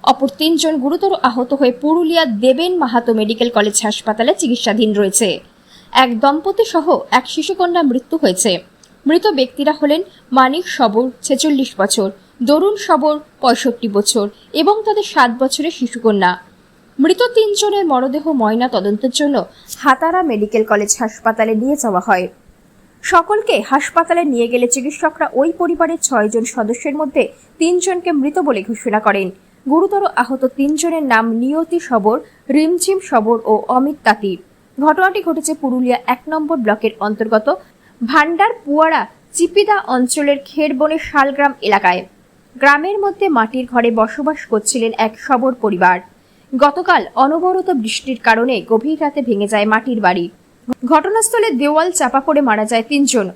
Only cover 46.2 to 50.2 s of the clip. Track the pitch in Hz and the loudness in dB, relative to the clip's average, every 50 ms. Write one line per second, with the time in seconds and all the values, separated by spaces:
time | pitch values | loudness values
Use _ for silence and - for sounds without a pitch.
46.2 | _ _ _ _ _ _ 269 247 277 285 285 359 349 392 349 277 185 - - 226 | _ _ _ _ _ _ 2 2 2 2 2 0 0 2 2 2 2 -2 0 2
47.2 | 269 277 311 330 339 370 370 381 370 370 359 262 214 220 - - - 262 254 226 | 2 2 2 0 0 0 0 0 0 0 -2 -2 -2 -4 -6 -6 -6 -6 -8 -2
48.2 | - 240 220 220 233 262 254 196 - - 226 220 233 302 311 294 311 285 294 294 | -2 -2 0 0 0 0 -2 -4 -2 0 -2 0 0 -2 -4 -2 -4 -4 -2 -4
49.2 | 254 240 220 202 202 202 226 208 208 220 214 220 226 262 240 220 202 180 180 170 | -2 -2 -2 -2 -2 -2 0 -2 0 2 0 0 0 -2 -4 0 0 0 0 0